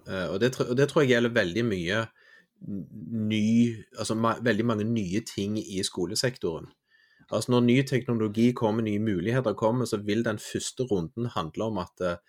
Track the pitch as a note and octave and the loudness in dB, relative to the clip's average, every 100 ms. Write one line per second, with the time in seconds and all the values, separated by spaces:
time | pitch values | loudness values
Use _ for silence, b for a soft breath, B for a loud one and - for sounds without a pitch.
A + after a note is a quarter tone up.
0 | - F#2+ D#2 F#2+ B2 - B2 B2+ C#3 E3 | -6 -4 -2 0 0 0 0 2 2 4
1 | C3+ A#2+ A#2 A#2 F#2 G2 A#2+ F#2+ E2+ A2 | 4 4 4 2 0 0 0 0 0 -2
2 | A2+ b b b b _ - G2+ - A2 | -2 b b b b _ -10 -10 -10 -14
3 | D#2+ A2+ G#2+ G#2+ G#2+ A#2 A#2+ A2 - - | -8 -4 0 2 4 4 4 0 -12 -8
4 | G#2+ A2 A2+ G#2+ A#2 G#2 A#2 G#2+ G#2+ A#2 | -4 0 0 2 0 2 2 0 0 0
5 | F2+ G2+ - - G2+ G#2+ - F#2+ G#2 - | 0 -4 -4 -4 -4 -4 -4 -4 -4 -2
6 | F2 A2 B2 - F#2 D2+ - _ b b | -4 -2 -2 -2 -6 -6 -10 _ b b
7 | b b b G#2 A#2+ B2 A#2+ B2+ C3+ B2+ | b b b -4 2 4 6 4 4 0
8 | - A#2 A2 A2 A#2+ A#2+ G#2+ A2+ A2 G#2 | 0 -2 0 4 2 4 0 0 0 0
9 | A2 F2+ G2 C3 A2+ G2 A2 B2+ A2+ G#2 | 0 0 0 0 0 2 2 2 0 -2
10 | G#2 A2 B2+ A#2+ - G2 - - B2 F#2+ | 0 0 0 -4 -6 -6 -6 -6 -2 -2
11 | E2 - A#2+ G#2+ D#2+ - A2 G2+ F2 - | -2 -6 -4 -4 -6 -4 -4 -4 -6 -4
12 | F2+ F2 | -4 -4